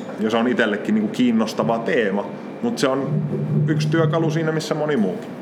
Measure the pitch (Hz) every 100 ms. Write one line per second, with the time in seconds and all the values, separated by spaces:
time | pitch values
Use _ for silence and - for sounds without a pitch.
0 | - - - 160 120 208 - 208 - 107
1 | 107 - 127 113 107 - 110 113 - 147
2 | 107 98 98 - - - 120 117 135 135
3 | 135 151 - - - - 151 151 - 165
4 | 156 165 165 156 160 156 151 156 151 143
5 | 98 87 - -